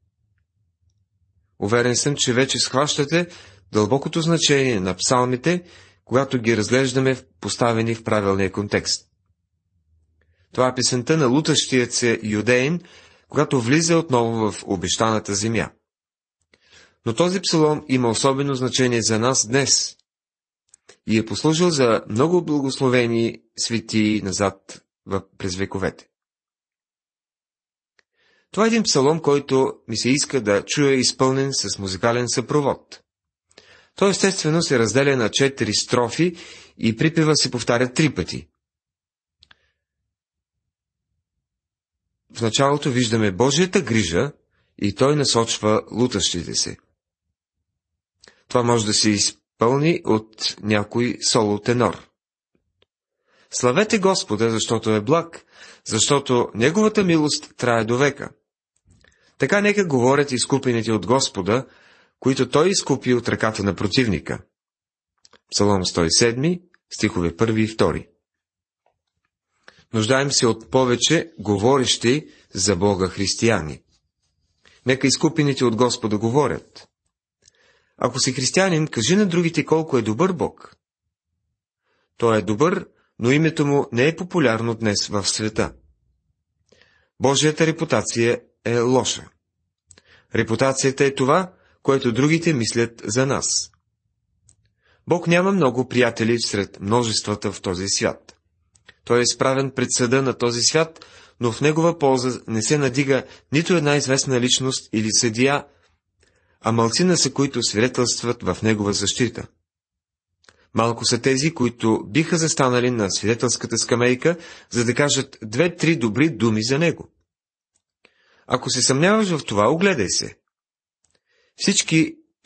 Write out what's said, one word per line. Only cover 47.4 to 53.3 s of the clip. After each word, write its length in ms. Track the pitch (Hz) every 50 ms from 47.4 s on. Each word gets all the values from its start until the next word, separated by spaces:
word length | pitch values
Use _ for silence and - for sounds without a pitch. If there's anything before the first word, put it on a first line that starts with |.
| _ _ _ _ _ _ _ _ _ _ _ _ _ _ _ _ _ - _ _ _ -
Това 140 | - 123 117
може 240 | 120 120 117 107
да 80 | 107 101
се 160 | - - 107
изпълни 920 | 104 98 - - - _ _ _ _ - 113 117 131 139 147 165 170 180 -
от 520 | - 110 110 110 - _ - - - - - -
някой 560 | 104 107 104 104 - - 120 120 120 - - - -
соло 280 | - 127 107 104 104 101
тенор. 500 | - - 120 123 117 92 - - - _ _ _ _ _ _ _ _ _ _ _ _ _ _ _ _ _ _ _ _ _ _ _ _ _